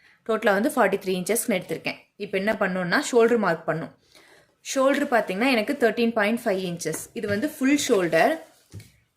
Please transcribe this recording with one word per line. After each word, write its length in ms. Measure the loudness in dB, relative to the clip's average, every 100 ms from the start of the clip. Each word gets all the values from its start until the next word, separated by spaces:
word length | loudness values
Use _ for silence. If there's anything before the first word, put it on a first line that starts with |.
| _ _ -4
டோட்டலா 260 | 0 2 2
வந்து 140 | 2 2
ஃபார்ட்டி 240 | 2 2
த்ரீ 100 | -2 -4
இன்ச்சஸ்க்கு 320 | -2 -2 0
நான் 80 | -4
எடுத்திருக்கேன். 400 | -4 -8 -8 -10 _ _
இப்போ 120 | -6 -4
என்ன 120 | -2 0
பண்ணணும்னா 360 | -2 -2 0 0 2
ஷோல்டர் 300 | 4 4 4 2
மார்க் 200 | -2 -2
பண்ணணும். 240 | -4 -6 -14 _ _ _ _ _ _ -8
ஷோல்டர் 360 | 0 2 2 0 0
பாத்தீங்கன்னா 340 | 0 -2 0 0
எனக்கு 180 | 0 0 0
தர்டீன் 320 | 2 0 2
பாயிண்ட் 220 | 0 0
ஃபைவ் 180 | -2 -2 -4
இன்ச்சஸ். 300 | -6 -6 -8 -10 -10
இது 80 | -4 -2
வந்து 120 | -4 -2
ஃபுல் 240 | 2 2 2
ஷோல்டர். 460 | 2 4 4 4 2 -8 _ _ -20 -20 _ _